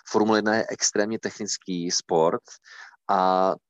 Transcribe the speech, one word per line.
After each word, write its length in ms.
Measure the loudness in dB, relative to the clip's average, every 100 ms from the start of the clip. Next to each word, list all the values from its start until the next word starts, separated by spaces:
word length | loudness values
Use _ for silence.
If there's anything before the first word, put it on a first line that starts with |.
| -4
Formule 300 | 0 2 2
jedna 180 | 2 0
je 100 | -2
extrémně 500 | -4 -2 0 -2 -4
technický 720 | -6 -8 -8 -8 -6 -4 -4
sport 500 | -4 0 2 2 0 -6 -20 -20 -20 -20 -10 -2
a 440 | 2 2 4 2 0